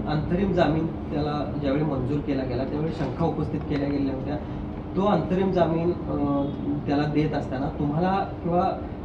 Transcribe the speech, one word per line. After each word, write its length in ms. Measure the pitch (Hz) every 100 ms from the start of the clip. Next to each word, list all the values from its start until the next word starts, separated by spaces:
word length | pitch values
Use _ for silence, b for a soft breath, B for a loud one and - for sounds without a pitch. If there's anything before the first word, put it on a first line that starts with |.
| 151
अंतरिम 440 | 151 - 175 196
जामीन 360 | 175 156 160 160
त्याला 640 | 151 - 151 151 147 135 147
ज्यावेळी 220 | 143 143
मंजूर 360 | 156 135 123 147
केला 240 | 151 135
गेला, 200 | 123 120
त्यावेळी 280 | 131 147 160 165
शंका 260 | 143 - 165
उपस्थित 340 | 156 143 151
केल्या 300 | - 147 143
गेल्या 260 | 143 139 135
होत्या. 200 | 131 151 B B - - - 180
तो 60 | 208
अंतरिम 460 | 180 151 185 190
जामीन, 400 | 175 160 165 175
अ, 520 | - - 147 143 143 139 143 143 143 147
त्याला 160 | 143
देत 300 | 151 147 151
असताना 360 | 147 131 131 147 -
तुम्हाला 460 | 147 151 185 196 - -
किंवा, 280 | 170 175 185 - - -